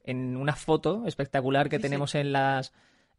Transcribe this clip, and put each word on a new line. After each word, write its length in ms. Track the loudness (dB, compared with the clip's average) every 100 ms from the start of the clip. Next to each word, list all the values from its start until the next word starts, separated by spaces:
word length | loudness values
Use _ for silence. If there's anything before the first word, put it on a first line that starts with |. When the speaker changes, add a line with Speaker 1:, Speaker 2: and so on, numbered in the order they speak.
Speaker 1:
en 320 | -8 -4 -4 -4
una 180 | -2
foto 500 | -2 2 2 2 -2 -2
espectacular 600 | -4 -2 0 2 2 2
que 80 | 0
Speaker 2:
Sí, 60 |
sí. 60 | -2
Speaker 1:
tenemos 260 | -2 -2
en 180 | -2 0
las, 400 | 2 2 0 -4 _ _ _ _